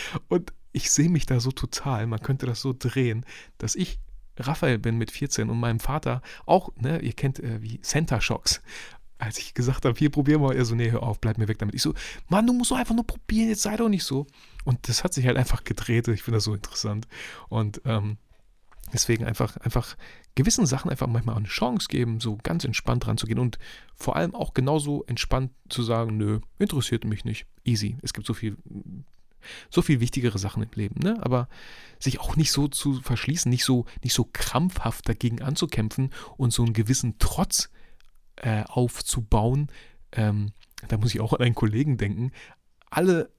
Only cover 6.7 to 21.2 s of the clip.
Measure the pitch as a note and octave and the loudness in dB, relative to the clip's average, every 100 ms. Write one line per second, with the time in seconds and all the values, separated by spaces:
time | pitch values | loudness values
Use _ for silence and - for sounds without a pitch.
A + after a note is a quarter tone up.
6.7 | - A#2+ E3 - - C3+ - A#2+ A2+ A2 | -4 -2 -2 -2 -2 -2 -2 -6 -6 -8
7.7 | A#2+ - D3+ E3 A#2 - A#2 - - - | -8 -2 0 2 0 0 0 0 -2 -6
8.7 | - - - - - A2 - - - B2 | -16 -16 -18 -18 -8 -6 -6 -6 -2 0
9.7 | C3 C3 A#2 D3 D3 C#3+ D3+ C3+ C3 A#2 | 2 0 2 2 4 4 4 4 2 2
10.7 | A#2 A#2 A#2 A#2+ G#2 A2 A2 G#2+ G#2+ G#2 | 2 2 2 0 0 0 2 0 0 -2
11.7 | A2+ D#3 D3 - - - F#3+ A#3 B3 A#3+ | 0 0 -2 -6 -12 0 4 6 4 2
12.7 | B3+ A#3+ A3+ A3+ - - A3 A3+ G#3+ G#3+ | 0 2 2 0 -4 0 2 2 2 0
13.7 | G#3+ A#3 G3 - C3+ C#3+ - - - - | 2 2 2 0 -2 -4 -10 -20 -6 0
14.7 | A#2+ - A#2+ F3+ C#3 B2+ B2 B2 - - | 0 0 -2 -2 0 2 4 2 0 0
15.7 | - - A#2 A#2+ G#2 - A2 G#2+ G2+ - | -4 0 2 2 0 0 0 0 -2 -6
16.7 | - G#2 G#2 - - - - - A2+ G#2+ | -6 -4 -4 -6 -14 -16 -16 -4 -2 -2
17.7 | - C3 A2 G#2 G#2+ _ _ _ _ - | -2 -2 0 0 -6 _ _ _ _ -20
18.7 | - - B2 - A2+ A2+ G#2 A2+ - A#2 | -18 -4 0 2 2 0 0 -2 -2 -2
19.7 | A#2 - - - - - - F3 B3 D#3+ | 0 -2 -6 -16 -18 -2 2 4 4 4
20.7 | C3 - - C3 A#2 | 2 -2 -2 0 0